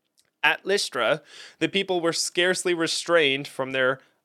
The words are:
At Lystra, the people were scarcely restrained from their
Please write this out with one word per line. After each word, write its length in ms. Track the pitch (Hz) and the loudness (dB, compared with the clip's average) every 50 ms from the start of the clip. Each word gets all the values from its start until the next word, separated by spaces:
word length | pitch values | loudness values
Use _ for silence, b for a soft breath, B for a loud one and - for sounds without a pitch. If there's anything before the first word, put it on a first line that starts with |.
| _ _ _ _ _ _ _ _ - | _ _ _ _ _ _ _ _ 0
At 200 | 147 160 - - | 0 0 0 0
Lystra, 560 | 185 196 196 - - - 127 117 110 143 151 B B B B B B B B | -2 -2 0 -2 -4 -2 0 0 2 0 0 B B B B B B B B
the 100 | 160 156 | -2 0
people 320 | - 196 196 190 185 175 | 0 -2 -2 0 0 0
were 100 | 165 165 | 0 0
scarcely 640 | 156 - - - - 185 175 185 175 - - 185 175 | 0 -2 -4 -4 0 0 2 2 0 0 -2 -2 -2
restrained 720 | 165 165 156 - - - - 170 170 156 139 135 135 143 - | 0 -2 -2 -2 -4 -2 2 4 4 4 4 2 0 -4 -8
from 240 | - - 135 131 | -8 -8 -6 -4
their 300 | 131 131 131 127 131 131 b b b b | -2 0 0 0 0 -2 b b b b